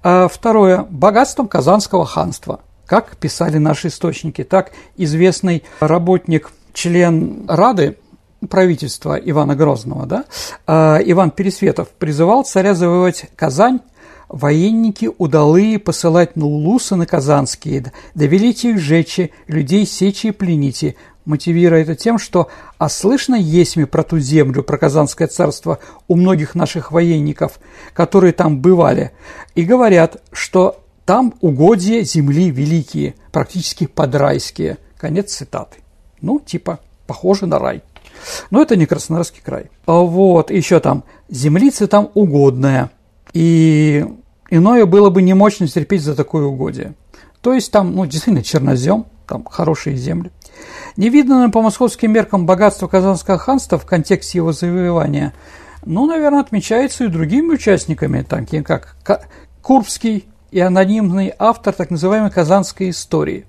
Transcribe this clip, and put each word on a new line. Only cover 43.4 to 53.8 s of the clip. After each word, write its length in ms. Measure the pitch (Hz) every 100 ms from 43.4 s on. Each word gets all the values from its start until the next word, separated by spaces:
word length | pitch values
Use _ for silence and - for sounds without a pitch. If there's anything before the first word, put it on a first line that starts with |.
| 165 165 160 151 151 147 - - _ _ _
иное 380 | 170 185 247 202
было 240 | 196 202
бы 100 | 185
немощно 460 | 185 190 208 202 165
терпеть 340 | - 147 196
за 120 | 147
такое 300 | 143 143 160
угодие". 500 | 143 131 - 127 - 156 _ - - _
То 100 | 240
есть 200 | 262 -
там, 220 | 214 185
ну, 120 | 180 175
действительно, 360 | 151 - 170
чернозём, 640 | - 156 139 131 135 214 - _ -
там 180 | -
хорошие 520 | - - 165 156 151 135
земли. 340 | 127 170 170 _ - - - - - -
Невиданное 520 | 214 285 262 262 240
по 120 | 226
московским 520 | 220 - 240 - 226
меркам 340 | 220 208 196 170
богатство 400 | 185 220 - 175
Казанского 500 | 190 190 185 - 185
ханства 420 | - 269 -
в 60 | 165